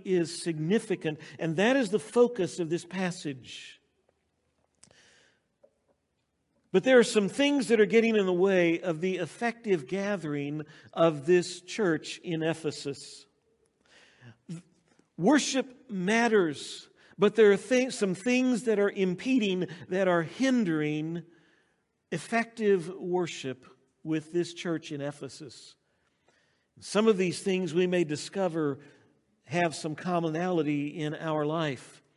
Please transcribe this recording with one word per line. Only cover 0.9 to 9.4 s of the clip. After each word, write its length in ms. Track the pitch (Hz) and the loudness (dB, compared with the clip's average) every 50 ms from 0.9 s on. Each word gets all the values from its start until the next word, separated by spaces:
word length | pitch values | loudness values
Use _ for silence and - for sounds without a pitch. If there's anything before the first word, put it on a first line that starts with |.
| 185 - - 165 151 151 - - - - | -6 -4 -2 -6 -6 -6 -10 -18 -12 -6
and 160 | - 165 156 | -4 -4 0
that 200 | 151 196 226 262 | 2 2 2 4
is 140 | 277 254 185 | 2 2 2
the 80 | 185 202 | 0 -2
focus 640 | - - - 240 247 233 240 - 185 160 - - | -4 0 4 4 4 4 4 -2 -4 -4 -2 -6
of 100 | 175 156 | -4 -2
this 160 | 165 170 - | -2 -4 -4
passage. 920 | - - 185 190 180 175 - - 156 135 127 110 - - - - - - _ _ _ _ _ _ _ _ _ _ _ _ _ _ _ _ _ _ _ _ _ - _ _ _ _ - _ _ _ _ _ _ _ _ _ _ _ _ _ _ _ _ _ _ _ _ _ _ _ _ _ _ _ _ _ _ _ _ - | -6 -6 -4 -4 -4 -4 -6 -8 -10 -10 -10 -14 -18 -18 -18 -18 -20 -20 _ _ _ _ _ _ _ _ _ _ _ _ _ _ _ _ _ _ _ _ _ -20 _ _ _ _ -20 _ _ _ _ _ _ _ _ _ _ _ _ _ _ _ _ _ _ _ _ _ _ _ _ _ _ _ _ _ _ _ _ 0
But 100 | 185 - | 2 4
there 140 | 254 262 247 | 8 8 8
are 60 | 226 | 8
some 260 | - - 214 202 180 | 8 4 2 2 2
things 380 | 185 - 277 285 285 285 233 - | 0 2 2 2 2 2 2 2
that 120 | 233 214 | 4 4
are 60 | 214 | 4
getting 300 | 185 185 226 220 226 220 | 6 6 4 4 4 2
in 100 | 214 196 | 2 2
the 80 | 185 180 | 2 2
way 480 | 175 185 196 190 185 175 170 165 170 | 2 2 4 4 4 4 4 2 0
of 180 | - 185 165 156 | -2 -4 -4 -2
the 180 | 170 185 185 170 | -2 -4 -2 -2
effective 720 | 180 147 - - | -4 -6 -6 -6